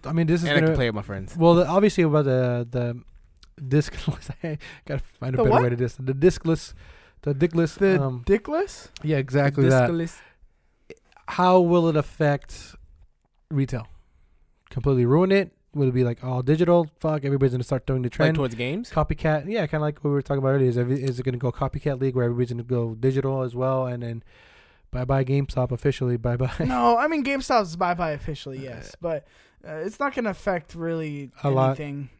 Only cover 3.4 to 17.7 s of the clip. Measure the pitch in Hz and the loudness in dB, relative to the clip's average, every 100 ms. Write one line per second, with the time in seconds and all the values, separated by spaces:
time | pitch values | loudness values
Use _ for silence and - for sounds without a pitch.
3.4 | - - 135 143 - - - - - - | -20 -16 -2 0 0 -4 -6 -6 -10 -10
4.4 | 165 151 - - - 139 - _ 131 127 | -8 -8 -12 -18 -10 -8 -8 _ -4 0
5.4 | - - 123 120 123 - 131 135 180 - | 4 4 4 0 -2 -4 -6 2 2 4
6.4 | 160 165 - - - - _ _ 143 139 | 0 -2 -4 -18 -20 -20 _ _ -6 0
7.4 | 170 170 165 - 196 185 135 123 123 208 | 0 2 0 2 2 2 0 -2 0 0
8.4 | 294 311 392 - - - 151 143 131 139 | 2 -2 -4 -8 -20 -10 -2 -2 0 2
9.4 | 139 143 131 131 123 170 165 - - _ | 2 4 4 6 4 0 -6 -10 -20 _
10.4 | - _ _ _ - - _ _ - - | -20 _ _ _ -20 -20 _ _ -8 0
11.4 | 180 185 170 175 165 151 - - 147 143 | 4 6 6 4 4 2 -2 0 0 0
12.4 | - - - - - - - _ _ _ | -4 -18 -18 -20 -20 -20 -20 _ _ _
13.4 | - 143 135 123 113 - _ _ _ _ | -6 -2 -2 -4 -10 -18 _ _ _ _
14.4 | _ _ _ 131 139 127 120 151 190 196 | _ _ _ -4 0 2 4 4 6 4
15.4 | 185 - _ 147 135 127 123 117 127 127 | 2 -6 _ -2 0 2 0 -2 -4 -2
16.4 | 123 156 175 175 156 - 156 151 139 139 | 2 2 4 4 2 -2 -4 -2 0 2
17.4 | 135 123 123 | 2 0 -2